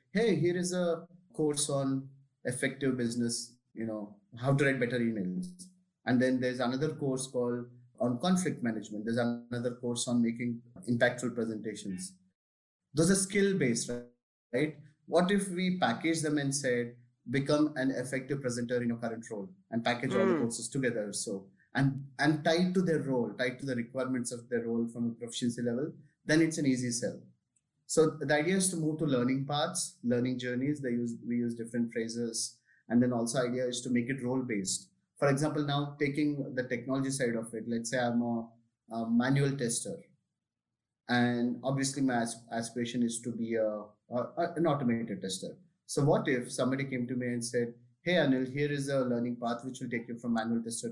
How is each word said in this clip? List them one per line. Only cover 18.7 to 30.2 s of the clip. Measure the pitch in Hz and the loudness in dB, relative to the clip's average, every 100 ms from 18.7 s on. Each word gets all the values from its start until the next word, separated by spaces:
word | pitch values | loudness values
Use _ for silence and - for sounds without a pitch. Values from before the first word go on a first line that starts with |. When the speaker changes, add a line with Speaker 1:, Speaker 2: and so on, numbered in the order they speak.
| 123 | 0
Speaker 1:
in | 120 | 0
your | 117 | -2
current | 117 113 - | -4 -8 -8
role," | 107 95 - - | -10 -10 -14 -6
and | 117 | -2
package | 120 120 - | 0 0 0
all | - 190 | 2 4
the | |
Speaker 2:
Hmm. | 170 | 4
Speaker 1:
courses | 117 - - | 2 -2 -6
together? | 139 127 113 104 | -2 -2 -2 -4
So, | 98 - 98 - _ _ | -4 -6 -6 -10 _ _
and, | 123 135 131 - - | 2 2 0 -8 0
and | 147 156 | 2 4
tied | 170 165 180 | 4 4 4
to | 185 | 2
their | 170 156 | 2 2
role, | 135 127 110 101 | 0 0 0 0
tied | 127 127 | -2 -2
to | 135 | -4
the | |
requirements | 120 117 131 127 131 117 120 | -4 -4 -4 -2 -2 -2 -6
of | 117 | -4
their | 120 113 | -4 0
role | 117 117 | 0 -2
from | 120 117 | -2 -4
a | 113 | -4
proficiency | 120 - 123 113 120 | -8 -2 -2 0 -2
level, | 120 156 - - _ | -2 -4 -8 -20 _
then | - 156 | 2 4
it's | 160 160 | 4 2
an | 139 | 2
easy | 123 123 | 2 0
sell. | 117 101 87 - _ _ _ _ _ - | -2 -4 -6 -14 _ _ _ _ _ -4
So | - 156 | 4 4
the | 147 143 151 | 4 0 2
idea | 160 190 | 4 2
is | 185 | 2
to | 170 | 0
move | 156 156 | -2 0
to | 160 | 0
learning | 127 120 135 139 | 2 2 0 0
paths, | 147 160 - - - | 0 -2 -2 -6 -6
learning | 120 123 | 0 2